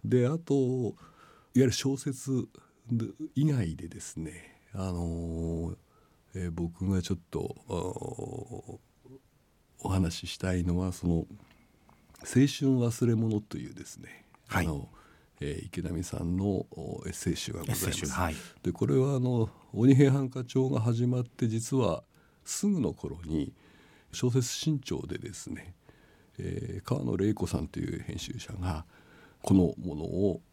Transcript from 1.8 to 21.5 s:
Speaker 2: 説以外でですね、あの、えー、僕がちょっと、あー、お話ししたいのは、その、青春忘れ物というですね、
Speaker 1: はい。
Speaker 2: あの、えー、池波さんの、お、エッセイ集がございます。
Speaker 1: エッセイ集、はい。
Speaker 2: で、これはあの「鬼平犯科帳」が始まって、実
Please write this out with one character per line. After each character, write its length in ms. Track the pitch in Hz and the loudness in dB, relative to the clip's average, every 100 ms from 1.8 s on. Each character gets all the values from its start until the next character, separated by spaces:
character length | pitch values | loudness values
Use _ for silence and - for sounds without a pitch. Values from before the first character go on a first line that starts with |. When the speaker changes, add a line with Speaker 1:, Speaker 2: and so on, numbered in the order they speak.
| 135 135 | 0 -2
Speaker 2:
説 500 | - 127 - 131 - - _ _ 117 117 113 - - - | -4 -6 -2 -2 -2 -12 _ _ -2 -2 -2 -8 -6 0
以 100 | 151 | 2
外 300 | 135 87 80 | 2 0 -4
で 120 | 82 | -10
で 100 | - | -12
す 180 | - - | -12 -8
ね、 440 | 80 82 - - _ | -8 -10 -20 -20 _
あ 180 | 98 95 | -6 -2
の、 840 | 87 85 82 85 82 82 82 82 - _ _ _ _ _ 92 | -2 -2 -4 -4 -4 -2 -2 -4 -8 _ _ _ _ _ -8
え 140 | 87 | -6
ー、 20 | |
僕 380 | 82 85 - 92 | -4 -4 -2 2
が 100 | 95 | 2
ち 120 | 87 | 2
ょ 20 | 90 | -4
っ 40 | _ | _
と、 240 | 82 85 - - | -6 -4 -8 -6
あ 40 | |
ー、 1500 | 87 - - - - - - - - - - _ _ - 135 _ _ _ _ _ _ | -4 -4 -6 -8 -8 -8 -10 -10 -12 -12 -18 _ _ -20 -20 _ _ _ _ _ _
お 100 | - | 0
話 380 | 92 87 - 92 | 2 2 0 -10
し 60 | |
し 40 | - | -4
た 160 | 92 | 0
い 100 | 90 | 0
の 140 | 87 87 | 2 0
は、 140 | 92 | 0
そ 160 | 87 90 | 0 2
の、 60 | 82 | 2
青 120 | - - - - _ _ _ _ _ - | 0 -12 -20 -20 _ _ _ _ _ -18
春 240 | - 127 139 | 0 4 4
忘 580 | - 135 131 120 113 120 | 4 2 4 2 2 2
れ 100 | 110 | 4
物 260 | 113 107 | 2 0
と 160 | 107 - | -2 -10
い 140 | - | -10
う 20 | |
で 120 | - - | -14 -16
す 120 | - | -16
ね、 280 | - - - _ - | -18 -20 -20 _ -6
Speaker 1:
は 140 | 98 | -2
い。 40 | 90 | -2
Speaker 2:
あ 40 | |
の、 200 | 71 62 - - - _ _ | -4 -8 -16 -20 -20 _ _
え 220 | 143 - | -6 -6
ー、 20 | - | -8
池 160 | 90 | -6
波 220 | 85 85 | -4 -4
さ 140 | 92 - | -4 -4
ん 140 | 85 92 | -2 0
の、 80 | 101 | 2
お、 580 | 95 - - - - - | 0 -2 -10 -8 -8 -8
エ 20 | |
ッ 40 | |
セ 180 | - - | -4 -2
イ 40 | - | -2
集 180 | - | -4
が 80 | - | -6
ご 40 | - | -4
ざ 60 | |
い 40 | - | -2
ま 60 | |
す。 40 | 92 | -2
Speaker 1:
エ 40 | |
ッ 40 | |
セ 120 | - 76 | -2 -2
イ 20 | |
集、 60 | |
は 160 | 67 87 | 0 -2
い。 60 | 76 - - | -2 -10 -6
Speaker 2:
で、 100 | - | -4
こ 140 | 85 120 | 0 2
れ 100 | 135 | 4
は 200 | 135 135 | 4 2
あ 40 | |
の 300 | 123 120 113 - - | 2 2 0 -4 -10
「鬼 220 | - 123 131 | 4 8 10
平 160 | 143 | 10
犯 180 | 135 135 | 8 0
科 140 | 127 | -6
帳」 260 | 120 135 131 | -2 2 2
が 100 | 131 | 2
始 280 | 113 117 123 | 2 2 2
ま 140 | 123 | 2
っ 20 | |
て、 240 | 120 - | -2 -2
実 300 | 117 | 0